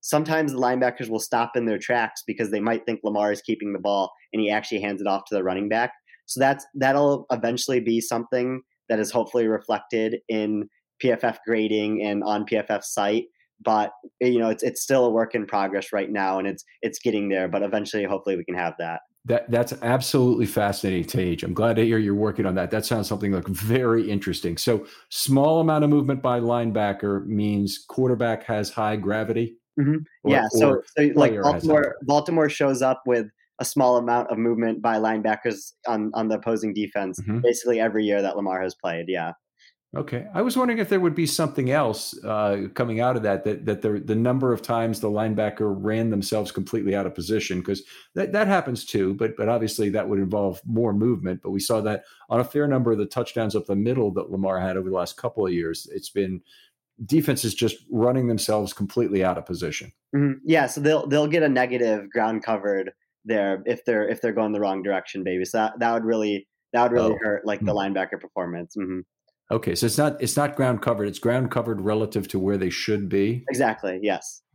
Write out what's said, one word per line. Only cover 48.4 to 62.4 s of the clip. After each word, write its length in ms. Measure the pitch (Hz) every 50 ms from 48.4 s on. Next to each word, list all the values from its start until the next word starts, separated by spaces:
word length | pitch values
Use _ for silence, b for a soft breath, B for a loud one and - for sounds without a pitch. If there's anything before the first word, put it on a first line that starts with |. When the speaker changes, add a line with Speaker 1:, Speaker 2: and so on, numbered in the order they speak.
| 220
Speaker 2:
happens 380 | 196 196 180 - 139 123 110 -
too, 300 | - - 113 95 92 101
but, 220 | 98 113 110 110 -
but 100 | 107 107
obviously 400 | 117 117 113 107 - - 110 101
that 160 | 98 107 95
would 120 | 107 104 98
involve 420 | 98 90 101 104 101 98 92 - -
more 260 | - 117 113 120 113
movement. 480 | 101 101 110 123 120 101 - 92 92 87
But 80 | _ 92
we 80 | 95 98
saw 200 | 98 - 120 110
that 220 | 104 107 107 101 B B B B B B
on 120 | 113 120
a 40 | 123
fair 220 | 123 - 147 147
number 260 | 143 135 131 120 117
of 60 | 113 104
the 80 | 104
touchdowns 500 | 98 - 127 117 - - 120 113 107 101
up 80 | 107 -
the 120 | - 98
middle 340 | 98 104 117 127 131 113 104 87
that 160 | 98 - -
Lamar 300 | 95 95 98 95 95 92
had 160 | 92 92 92
over 140 | 95 92 95
the 60 | 95
last 200 | 90 87 85 -
couple 300 | - - - - - 101
of 60 | 95
years. 340 | 90 87 82 80 82 - - -
It's 200 | - 98 - -
been 320 | - 101 98 95 95 87 b b b b b b b _ _ _ _ _ 117
defenses 480 | 92 143 160 151 151 135 - - 113 -
just 240 | - 120 110 - - _ _
running 360 | - 113 113 123 127 135 127
themselves 480 | 120 117 104 - - 107 107 101 95 -
completely 500 | - 104 98 - 120 120 95 101 95 92
out 140 | 92 87 85
of 80 | -
position. 460 | - 90 80 87 78 - - - - _ _ _ _ -
Speaker 1:
Mm-hmm. 260 | 143 143 143 135 135 -
Yeah, 220 | 156 160 160 139
so 160 | 123 - 151
they'll, 240 | 143 151 156 147 131
they'll 200 | 143 139 147 151 151
get 140 | 147 170
a 60 | 156 147
negative 600 | 135 127 127 123 123 123 120 113 110 104 98 98
ground 320 | - 117 110 110 113 107